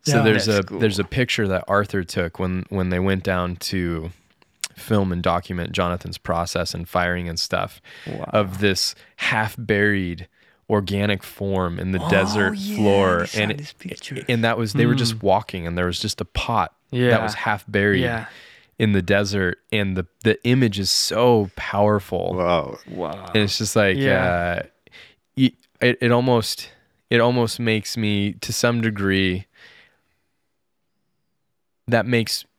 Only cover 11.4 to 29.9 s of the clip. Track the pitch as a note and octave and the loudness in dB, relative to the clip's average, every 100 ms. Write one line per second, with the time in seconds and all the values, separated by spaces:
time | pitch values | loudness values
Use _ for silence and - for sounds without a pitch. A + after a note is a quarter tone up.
11.4 | G2 F#2+ F2+ E2+ F2+ F#2 D#2+ G2 G2 G#2 | -4 -2 -2 -2 -2 -2 2 2 2 0
12.4 | G2 G2+ G2 G#2 G#2 G2 F#2+ F2 F2 G#2+ | 0 -2 -6 0 2 4 4 2 -2 -2
13.4 | G#2 B2 D3 - - - - C3 - A#2+ | -2 -4 -10 -14 -14 -14 -12 -10 -2 0
14.4 | A2+ A2+ A2+ G2+ A#2 B2 A#2 A2 G2 F#2+ | 2 0 -2 2 2 2 0 -2 2 2
15.4 | - F#2 E2+ F2 F2+ F2 G#2+ - F2+ - | 0 -8 -4 -2 -2 -2 -6 -6 -6 -6
16.4 | - A2+ E2+ _ _ B2 B2 A2+ A2 G#2 | -2 0 -2 _ _ 0 2 2 0 -4
17.4 | - G#2 - G#2 G2+ G2 B2 A2+ A2 - | -4 -4 -2 0 2 2 0 -4 -8 -18
18.4 | - - _ _ A2 G2 F2 G2+ G2+ G2+ | -20 -20 _ _ 2 2 2 2 2 0
19.4 | F#2 - _ G#2+ G2 F#2 F2 _ A2 G#2 | -2 -4 _ -2 0 -2 -6 _ 0 2
20.4 | A#2+ C3 A#2+ G2 F#2+ - - A2 B2 A#2 | 2 4 4 2 -2 0 0 2 4 4
21.4 | G2 - - G2+ G#2 G#2 - F2+ F2 F2+ | 2 -6 -6 2 2 2 0 -6 -4 -2
22.4 | F2 F2 C#2+ - - F2+ E2 F2+ F#2 G#2+ | 2 2 0 -10 -14 -8 -8 -8 -4 0
23.4 | G#2 - G#2+ - G2+ F#2+ C3+ B2+ F#2 F2 | 0 0 0 2 4 4 2 2 2 0
24.4 | F2 F2 - _ _ - - _ _ - | 0 -4 -6 _ _ -20 -20 _ _ 0
25.4 | B2+ _ _ _ B2 A#2+ A#2+ A#2+ B2+ A#2+ | 0 _ _ _ 0 2 2 2 4 2
26.4 | G#2 - - _ _ _ _ A#2+ A#2 B2 | 0 -6 -12 _ _ _ _ 2 4 2
27.4 | A2+ - A#2 A2 - - G#2+ G#2 G2+ - | 0 -2 0 0 -2 -4 0 0 0 -4
28.4 | - A2+ A#2+ A#2+ A2+ G#2 G2 F#2+ F#2+ F#2 | -8 0 0 2 0 0 0 2 2 -2
29.4 | - _ - - _ | -6 _ -20 -20 _